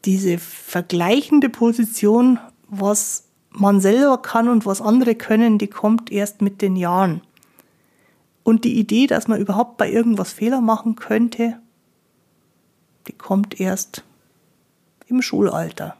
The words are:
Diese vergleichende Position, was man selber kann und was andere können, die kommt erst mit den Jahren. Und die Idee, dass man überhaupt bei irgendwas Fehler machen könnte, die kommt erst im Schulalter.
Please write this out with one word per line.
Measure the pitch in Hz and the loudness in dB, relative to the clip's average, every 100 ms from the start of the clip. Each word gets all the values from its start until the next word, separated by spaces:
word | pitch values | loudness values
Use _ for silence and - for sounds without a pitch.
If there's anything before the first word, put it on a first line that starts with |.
Diese | - 190 190 175 | 0 0 0 -2
vergleichende | - - - 180 175 175 175 247 285 294 277 | -6 -20 -8 -8 -4 -2 2 0 4 2 2
Position, | - 233 233 220 - 208 226 247 247 - _ _ | 2 0 2 -2 0 2 4 4 2 -4 _ _
was | 196 196 208 - - _ _ _ | -6 -2 -2 -4 -10 _ _ _
man | - 196 202 | 0 2 4
selber | 190 226 277 254 | 4 4 4 2
kann | - 226 233 | 0 0 2
und | 233 208 | 2 0
was | 196 | -4
andere | 208 240 240 | 2 2 2
können, | 226 - 220 233 214 | 0 0 2 4 2
die | 202 | -2
kommt | - 214 226 226 | -2 0 0 -2
erst | 202 202 - | -6 -6 -2
mit | 202 196 | -4 -2
den | 202 185 | -2 0
Jahren. | 175 175 190 165 _ _ _ _ _ _ _ _ _ _ _ _ | 0 0 0 -2 _ _ _ _ _ _ _ _ _ _ _ _
Und | - 226 | 0 2
die | 240 240 | 2 -2
Idee, | 202 220 269 | 0 2 2
dass | - - | 0 -2
man | 214 | -4
überhaupt | 202 196 240 - | -2 -2 -2 -2
bei | - | -2
irgendwas | 220 233 208 180 | 0 0 0 -4
Fehler | - 220 262 | -4 -2 0
machen | 226 220 226 220 | 0 0 -2 -6
könnte, | - 220 233 226 233 233 _ _ _ _ _ _ _ _ _ _ _ _ _ _ - | -4 0 0 -2 -6 -6 _ _ _ _ _ _ _ _ _ _ _ _ _ _ -20
die | |
kommt | - - 196 202 - | -20 -4 -2 -2 -4
erst | 185 196 - - - _ _ _ _ _ _ _ _ _ _ | -6 -6 -8 -14 -20 _ _ _ _ _ _ _ _ _ _
im | 254 | -2
Schulalter. | 247 - 202 - 165 - 160 - | -2 0 0 -2 -8 -10 -14 -16